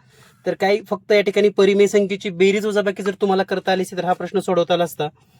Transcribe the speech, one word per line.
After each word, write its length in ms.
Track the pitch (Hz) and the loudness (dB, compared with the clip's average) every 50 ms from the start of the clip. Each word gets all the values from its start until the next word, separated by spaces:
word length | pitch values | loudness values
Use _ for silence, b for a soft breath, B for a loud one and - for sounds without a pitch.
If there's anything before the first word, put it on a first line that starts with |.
| b b b b b b b b _ | b b b b b b b b _
तर 80 | 185 170 | -6 -4
काही 260 | - 220 196 202 220 202 - | -2 0 0 0 0 -2 -6
फक्त 220 | 208 196 - - | -8 -8 -2 2
या 80 | 214 208 | 2 2
ठिकाणी 280 | 190 208 196 202 202 208 | 2 2 2 2 2 2
परिमेय 380 | 196 - 196 190 202 196 202 | 2 4 4 4 4 4 2
संख्येची 440 | 190 214 208 202 180 202 190 - 208 | 4 2 2 0 0 -4 -6 -8 -8
बेरीज 340 | 175 165 190 196 196 214 202 | -2 2 2 2 2 2 -2
वजाबाकी 360 | 214 196 208 196 202 196 226 | -2 -2 -2 -2 -2 -4 -4
जर 120 | 190 208 190 - | -6 -6 -4 -2
तुम्हाला 220 | 214 196 190 190 | -2 0 0 0
करता 300 | 185 - 196 185 - - | -2 -2 -6 -4 -2 -2
आली 100 | 190 190 | -2 -2
असेल 160 | 185 - 196 180 | -2 -4 -6 -4
तर 60 | 175 | -2
हा 80 | 180 | -2
प्रश्न 280 | 180 - 180 175 - 190 | -2 -2 -4 -4 -4 -4
सोडवता 340 | 170 - 180 170 170 - 180 | -2 0 0 0 0 0 0
आला 100 | 170 175 | 0 0
असता. 240 | 156 - - 151 151 b b b b b b | -2 -4 -6 -8 -8 b b b b b b